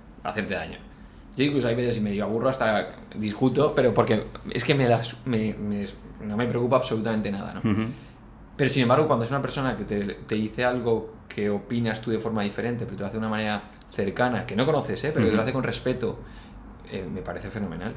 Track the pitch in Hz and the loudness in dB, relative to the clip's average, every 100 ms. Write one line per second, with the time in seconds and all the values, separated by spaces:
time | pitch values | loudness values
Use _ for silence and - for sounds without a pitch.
0 | - - - 107 92 90 82 87 - - | -20 -10 -6 -4 -2 -4 -6 -10 -16 -20
1 | - - - - 143 143 120 120 120 107 | -20 -20 -6 0 2 4 2 2 2 0
2 | 104 101 101 113 131 127 110 104 - - | 0 0 0 0 2 2 2 2 0 -8
3 | - - 107 101 131 135 147 139 127 120 | -12 -4 -4 2 4 6 4 6 4 6
4 | 113 107 - - - - 139 139 127 - | 4 2 0 -10 -6 0 2 4 6 4
5 | 120 - 131 113 107 101 104 101 101 - | 2 -6 -2 0 0 -2 -2 -2 -4 -10
6 | - - 107 104 120 120 120 127 - 110 | -14 -10 -4 0 0 2 4 4 2 0
7 | 110 107 104 98 87 95 110 101 113 - | 0 0 0 -4 -6 -2 2 2 0 -6
8 | - - - - - - 131 139 120 135 | -14 -20 -20 -20 -8 0 2 4 6 6
9 | 156 120 113 139 123 147 131 107 101 101 | 4 2 0 -2 -2 -2 -2 -2 -2 -2
10 | 101 - - 107 107 - 123 127 117 110 | -2 -6 -4 -2 -2 0 0 2 2 0
11 | - - - - 104 101 - 117 113 107 | -2 -12 -10 -2 0 0 -2 -2 0 -2
12 | 120 107 113 107 101 - 117 117 110 98 | -2 -2 0 0 -2 -2 -2 -2 -6 -6
13 | 98 110 110 107 107 104 - - - - | -6 -4 -2 0 0 -2 -6 -18 -8 -4
14 | 98 107 123 110 - 101 135 143 113 92 | -2 2 2 0 0 0 2 2 0 -2
15 | 139 151 110 107 117 131 117 - 127 123 | 0 2 4 4 2 0 -2 -2 -2 0
16 | 107 - - - - - - - - 101 | -2 -4 -10 -16 -18 -18 -18 -16 -10 -8
17 | 87 92 90 87 101 101 95 82 101 | -6 -6 -6 -8 -6 -4 -4 -4 -6